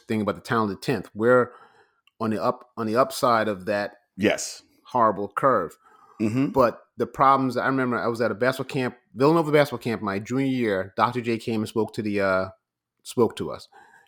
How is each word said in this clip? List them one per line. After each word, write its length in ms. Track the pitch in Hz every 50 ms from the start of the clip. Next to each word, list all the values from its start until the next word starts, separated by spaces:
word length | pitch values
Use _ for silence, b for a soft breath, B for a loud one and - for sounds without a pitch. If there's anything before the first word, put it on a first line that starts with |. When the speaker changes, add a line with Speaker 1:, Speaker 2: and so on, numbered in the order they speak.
| -
Speaker 1:
thing 140 | - 113 107
about 140 | 104 101 92
the 60 | 82
talented 400 | - - 123 113 110 104 95 -
tenth. 280 | - - 131 98 87 - _
We're 380 | 104 110 120 127 127 120 120 b b b b b b b b b b b _ _ _
on 120 | 113 110
the 120 | 110 92 90
up-, 260 | 127 - - - _ _
on 80 | - 117
the 120 | 110 107
upside 500 | 120 135 - - - - 127 117 110 107
of 180 | 107 101 92 92
that 280 | 107 104 101 101 - - _ _ _ _
Speaker 2:
Yes. 440 | 92 101 98 76 - - - - - _ _ _ _ _
Speaker 1:
horrible 480 | - - 127 113 110 101 92 104 98 -
curve. 400 | - - 139 123 104 85 78 - b b b b b b b b -
Speaker 2:
Mm-hmm. 260 | 110 107 113 131 139
Speaker 1:
But 340 | - 127 135 123 113 - - _ _ _
the 100 | - 120
problems, 480 | - - - 143 135 135 135 131 127 117
I 120 | 120 92
remember 300 | 127 135 135 131 123 120
I 100 | 101 82
was 120 | 113 117 110
at 100 | 120 110
a 60 | 107
basketball 380 | 98 123 131 127 - 127 - -
camp, 240 | 139 127 120 - _ _ _ -
Villanova 380 | 104 135 147 165 170 160 151 147
basketball 280 | 151 143 - 123 113
camp, 200 | - 127 113 92
my 180 | 107 101 95 101
junior 320 | 107 101 120 135 139 135
year. 420 | 131 127 120 107 98 92 95 98 -
Doctor 240 | - 110 120 117 123
J 160 | 113 120 113
came 240 | 107 - 123 113 107
and 80 | 107 104
spoke 240 | - 117 107 107 -
to 80 | -
the, 180 | 107 107 101 101
uh, 300 | 98 98 95 92 92 92 - _ _ _ _ _ _ _ _ _ _
spoke 340 | - - 123 113 104 -
to 140 | - 95 71
us. 180 | 62 - - _ b b b b b b b